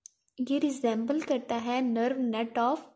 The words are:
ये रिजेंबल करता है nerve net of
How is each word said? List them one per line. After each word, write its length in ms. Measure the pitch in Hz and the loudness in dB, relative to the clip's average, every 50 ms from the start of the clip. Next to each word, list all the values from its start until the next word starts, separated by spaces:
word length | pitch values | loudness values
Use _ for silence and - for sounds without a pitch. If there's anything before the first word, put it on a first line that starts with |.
| _ - _ _ _ _ _ - 254 254 | _ -20 _ _ _ _ _ -6 -2 0
ये 80 | 277 285 | 0 2
रिजेंबल 600 | - 294 262 254 - 233 220 220 226 233 285 311 | 2 0 0 0 0 0 2 2 0 0 0 -2
करता 340 | 311 - 294 247 247 - 233 | 0 0 -2 -2 0 -2 -4
है 400 | 233 226 240 247 254 262 247 226 | -2 -2 -2 0 0 2 2 2
nerve 400 | 226 233 247 269 269 262 240 220 | 2 2 0 0 0 0 0 0
net 240 | 220 233 226 226 247 | -2 -2 -2 0 0
of 200 | 233 247 294 311 - - - | 2 2 0 0 -4 -12 -8